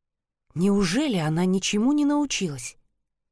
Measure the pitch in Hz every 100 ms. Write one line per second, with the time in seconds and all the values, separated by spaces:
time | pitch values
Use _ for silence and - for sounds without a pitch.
0 | _ _ _ _ _ 151 196 202 190 214
1 | 311 196 156 160 185 190 - 208 240 294
2 | 285 294 285 - 185 135 - - _ _
3 | _ _ _